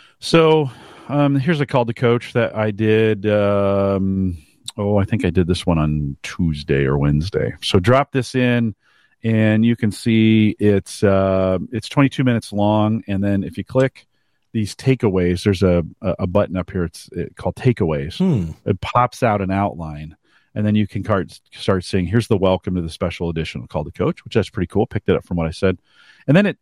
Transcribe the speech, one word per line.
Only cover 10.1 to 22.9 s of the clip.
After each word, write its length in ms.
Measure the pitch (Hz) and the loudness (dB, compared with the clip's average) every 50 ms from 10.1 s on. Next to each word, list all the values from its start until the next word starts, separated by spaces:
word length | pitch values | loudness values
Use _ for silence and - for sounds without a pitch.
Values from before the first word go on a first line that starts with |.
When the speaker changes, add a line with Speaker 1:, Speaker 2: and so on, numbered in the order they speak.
| 113 110 110 110 110 110 107 107 - - | 4 4 6 6 6 6 4 2 2 2
Speaker 1:
it's, 440 | 104 104 101 98 87 - - - - | 2 4 4 2 0 -4 -6 0 2
uh, 560 | 101 98 95 95 95 95 95 95 95 92 92 82 - | 2 4 4 2 2 2 0 0 0 0 -2 -4 -6
it's 160 | - 110 - - | -8 -8 -8 -4
twenty-two 380 | - 147 139 131 - - 139 | 0 2 2 2 2 0 0
minutes 260 | 127 120 113 - - | 0 0 0 -2 -4
long. 520 | 101 101 101 104 107 107 107 107 110 113 - - | -4 0 2 2 2 2 2 2 0 -2 -4 -4
And 160 | 101 98 98 | -4 -2 0
then 220 | 101 101 98 95 | 0 0 -2 -2
if 120 | 85 82 - | -4 -8 -10
you 60 | 98 | -10
click 420 | - - 127 135 131 - - - _ _ _ _ _ _ _ _ _ | -4 0 0 0 0 -2 -8 -20 _ _ _ _ _ _ _ _ _
these 240 | - 117 107 92 - | -6 -6 -6 -6 -6
takeaways, 680 | - - 131 135 123 - 110 92 95 90 87 90 87 - | -4 -2 0 0 2 2 0 0 2 0 0 0 0 0
there's 200 | 107 98 87 98 | 0 0 2 2
a, 220 | 92 87 87 82 - - _ | 2 2 2 0 -2 -8 _
a, 140 | - 95 85 - | -6 -6 -4 -4
a 80 | 98 90 | -4 -2
button 300 | 90 101 101 - 87 92 | 0 0 0 0 -2 -6
up 140 | 87 - | -6 -6
here. 120 | - 92 87 | -6 -6 -6
It's, 240 | 82 - - - - - | -6 -8 -12 -20 -14 -10
it, 240 | 90 82 - - - | -10 -10 -10 -10 -8
called 180 | - 92 87 | -8 -8 -6
takeaways. 640 | - - 127 117 - 104 80 78 73 69 82 - - | -2 0 0 0 0 0 -2 -2 -2 -4 -6 -6 -2
Speaker 2:
Hmm. 340 | 185 190 160 110 87 80 78 - - - | 0 0 0 0 -2 -4 -8 -8 -4 -4
Speaker 1:
It 120 | 101 - | -4 -4
pops 420 | - - - 123 123 123 - - - | -4 -4 0 0 0 0 -2 -2 -2
out 160 | 117 104 104 | 0 0 0
an 80 | 98 92 | -2 -2
outline, 680 | 95 98 101 101 - 78 82 78 76 73 78 78 82 _ _ _ _ _ _ _ - | -2 -2 -2 -2 -4 -6 -10 -10 -12 -12 -14 -16 -18 _ _ _ _ _ _ _ -6
and 100 | 110 107 | -4 0
then 100 | 107 104 | 0 2
you 120 | 107 107 - | 2 0 0
can 160 | - 104 95 | -4 -6 -4
cart-, 360 | - 107 98 87 - - - _ _ - | -2 -2 -2 -2 -4 -10 -20 _ _ -20
start 320 | - - - 98 92 90 | -8 -2 0 0 0 -2
seeing, 200 | - - 98 87 | -2 -2 -2 -2
here's 220 | 82 95 120 110 - | 0 0 0 0 0
the 100 | 117 92 | 0 2
welcome 380 | 92 92 95 92 - 101 90 | 2 2 0 0 -2 -4 -4
to 60 | 92 | -4
the 80 | 85 | -4
special 400 | 80 | -6